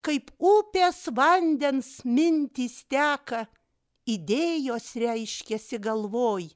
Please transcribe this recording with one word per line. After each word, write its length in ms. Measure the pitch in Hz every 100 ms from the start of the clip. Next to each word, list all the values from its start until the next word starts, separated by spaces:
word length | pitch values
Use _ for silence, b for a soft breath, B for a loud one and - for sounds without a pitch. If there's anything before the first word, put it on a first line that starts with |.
Kaip 280 | - 294 - _
upės 720 | 349 415 415 381 359 - -
vandens 920 | 233 294 370 330 294 285 269 - -
mintys 800 | 254 240 330 320 277 - 247 - -
teka, 640 | 269 294 285 277 233 220 _ _ _ _ _ -
idėjos 840 | 220 151 233 339 330 262 233 - 240
reiškiasi 840 | 233 226 220 - - 214 - 233
galvoj. 680 | 208 220 208 226 247 196 165